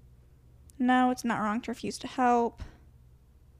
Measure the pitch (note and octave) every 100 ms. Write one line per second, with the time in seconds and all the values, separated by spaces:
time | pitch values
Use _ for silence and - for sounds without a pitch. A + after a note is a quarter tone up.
0 | - - - - - - - - B3 B3+
1 | B3+ B3 A#3 G#3+ G3+ G#3 - A#3+ G#3 -
2 | B3+ - B3 A#3+ A#3 - - - - -
3 | - - - - -